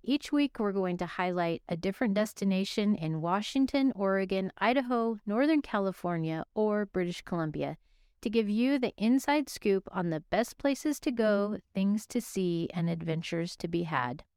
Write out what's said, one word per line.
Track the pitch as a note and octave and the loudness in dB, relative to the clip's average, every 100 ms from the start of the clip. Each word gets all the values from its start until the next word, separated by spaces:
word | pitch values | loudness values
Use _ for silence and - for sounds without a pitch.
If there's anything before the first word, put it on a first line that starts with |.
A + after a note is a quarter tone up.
Each | - C#4+ - | 0 -2 0
week, | D4 C#4+ - | 2 2 0
we're | G#3 | -2
going | G3 F#3 F3 | 0 0 -2
to | F3 | -4
highlight | - F3+ F3 E3+ E3+ - | -2 -2 0 0 -2 -4
a | E3+ | -4
different | G3 G3 B3 | -4 0 0
destination | G3 G#3+ - G3 F#3+ G3 - G#3 | 2 0 0 0 2 0 0 2
in | G3 D#3+ D#3+ | 2 0 -2
Washington, | E3 F#3+ G#3+ C4+ C4+ C#4 C4+ | 0 -2 0 0 2 4 2
Oregon, | F#3+ G3 G3 F#3+ F#3+ F#3+ - | 2 2 2 2 -2 -2 0
Idaho, | G#3 C4 B3 B3 A3+ A3 - | 2 2 2 0 0 -2 -2
Northern | G#3+ C#4+ D#4+ | 2 4 2
California, | - G#3+ G3 F#3 F3 E3+ D#3+ D#3+ - | 2 0 -2 -2 -4 -2 -2 -4 -6
or | - G#3+ G#3 G3+ | 0 0 2 0
British | F#3 F3 F3 | -2 -2 -4
Columbia | - F3+ D#3+ D3 C#3+ D3+ _ _ _ _ | -6 -2 -2 -2 -4 -6 _ _ _ _
to | A#3 | 0
give | A3 G#3 | 2 2
you | G#3 B3 C#4+ | 2 2 2
the | A#3+ - | 0 0
inside | G#3+ C4 - D4 C#4+ | 2 4 4 0 0
scoop | - G#3+ G3 - | -2 2 2 0
on | F#3 F3 | -4 -2
the | D#3+ | -2
best | - F#3 A#3 - | -2 0 0 -2
places | C#4+ C4+ D#4 D4 | -2 0 -2 -2
to | - | -2
go, | A#3 G#3+ G3+ G3+ G#3 _ | 0 2 2 0 -4 _
things | G3 G3 G#3 | -2 0 0
to | - A#3+ | -2 -6
see, | - - F#3 E3+ E3 | -4 -2 0 0 -2
and | F3+ E3+ | -2 -2
adventures | E3+ E3 D#3+ E3+ E3+ E3+ | -2 -2 -4 -2 -4 -4
to | - E3+ | -6 -4
be | E3 | -2
had. | E3+ D3 B2 C3 - | 0 -2 -2 -6 -12